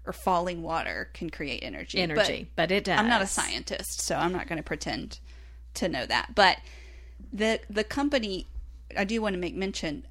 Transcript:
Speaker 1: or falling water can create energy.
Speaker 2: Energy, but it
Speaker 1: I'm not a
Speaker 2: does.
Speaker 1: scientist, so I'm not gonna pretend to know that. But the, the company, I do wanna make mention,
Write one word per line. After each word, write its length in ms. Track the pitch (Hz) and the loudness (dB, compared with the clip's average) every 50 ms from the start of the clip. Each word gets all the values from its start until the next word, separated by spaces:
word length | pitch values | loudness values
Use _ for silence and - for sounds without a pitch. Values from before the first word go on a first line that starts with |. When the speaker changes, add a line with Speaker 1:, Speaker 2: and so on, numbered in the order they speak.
| - | -8
Speaker 1:
or 80 | - 175 | -8 -6
falling 480 | - - 196 185 170 175 185 175 170 | 0 2 4 4 4 4 2 -2 -4
water 480 | 165 160 165 160 - - - - - - - | -2 -2 0 0 0 -2 -2 -4 -6 -8 -8
can 160 | - 180 160 | -6 -6 -6
create 300 | - - 156 139 123 - - | -4 -4 -4 -4 -4 -4 -6
energy. 360 | - 90 73 - - - 196 | -8 -8 -8 -8 -2 0 0
Speaker 2:
Energy, 500 | 180 165 151 226 196 151 - 139 - - - | 2 4 4 4 4 4 4 -2 -6 -4 0
but 160 | 175 165 170 | 0 2 4
it 160 | 185 208 208 | 4 2 2
Speaker 1:
I'm 220 | 196 170 208 214 233 | 4 4 4 6 6
not 100 | 240 214 | 6 4
a 40 | 196 | 4
Speaker 2:
does. 60 | 196 | 2
Speaker 1:
scientist, 680 | - - - - 98 120 - - 190 - - - - - | 2 0 0 0 0 -4 -4 -4 -6 -6 -6 -6 -4 -4
so 140 | - - 165 | -2 0 0
I'm 160 | 139 160 175 | 2 2 2
not 160 | 185 175 - | 0 0 -2
gonna 160 | - 170 156 - | -4 -4 -4 -4
pretend 560 | - 160 151 - 151 107 117 - - - - - - - - - - - - - - - | -4 -6 -4 -4 -4 -4 -4 -6 -8 -10 -14 -14 -16 -16 -18 -18 -18 -18 -18 -16 -10 -4
to 160 | - 220 180 | 0 0 2
know 160 | 151 127 117 | 2 0 0
that. 280 | - 117 120 - - - | 2 2 2 2 2 6
But 260 | 208 196 180 - - - - - - - - - - - - - - - - - | 8 8 8 8 4 -2 -14 -16 -16 -16 -16 -16 -16 -16 -16 -14 -14 -14 -8 -2
the, 260 | 196 220 220 226 - - - | 0 2 2 2 0 -2 -2
the 140 | 202 214 214 | -2 -2 0
company, 640 | - - 285 277 294 294 254 220 202 185 - - - - - - - - - - - - | 0 0 0 2 4 4 2 2 0 -4 -4 -6 -8 -10 -10 -10 -10 -14 -16 -12 -6 0
I 60 | - 202 | 0 2
do 180 | 196 226 226 | 2 2 2
wanna 160 | 214 208 190 | 2 2 0
make 160 | 180 175 170 - | 0 -2 -2 -2
mention, 500 | 180 - 196 190 - 190 160 143 - - - | -2 -2 -2 -2 -2 -2 -4 -4 -4 -8 -8